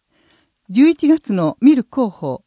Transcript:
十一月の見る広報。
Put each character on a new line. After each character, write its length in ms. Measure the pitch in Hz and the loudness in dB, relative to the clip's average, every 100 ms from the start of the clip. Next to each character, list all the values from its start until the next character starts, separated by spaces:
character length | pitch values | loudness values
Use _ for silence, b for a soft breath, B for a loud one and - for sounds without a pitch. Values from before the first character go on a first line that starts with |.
| _ _ _ _ _ _ - | _ _ _ _ _ _ -6
十 180 | 196 311 | 0 2
一 180 | 320 294 | 2 0
月 280 | 320 - | -2 -2
の 240 | 190 156 - | -4 -4 2
見 160 | 254 269 | 2 2
る 100 | - | -2
広 280 | - 226 - | -6 -6 -6
報。 280 | 147 127 | -10 -10